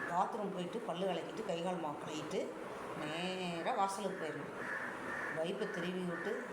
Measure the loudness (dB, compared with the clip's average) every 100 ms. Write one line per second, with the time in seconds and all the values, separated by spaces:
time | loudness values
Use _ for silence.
0 | 2 4 4 2 0 0 -2 -2 -2 2
1 | 2 2 0 -4 0 0 2 0 0 -2
2 | -4 -4 0 0 0 -4 -6 -6 -4 -2
3 | -2 0 0 0 0 0 2 4 4 4
4 | 0 0 -2 -2 -4 -4 -2 -2 -2 -4
5 | -4 -2 -2 0 0 0 0 0 0 0
6 | 0 0 0 -2 -2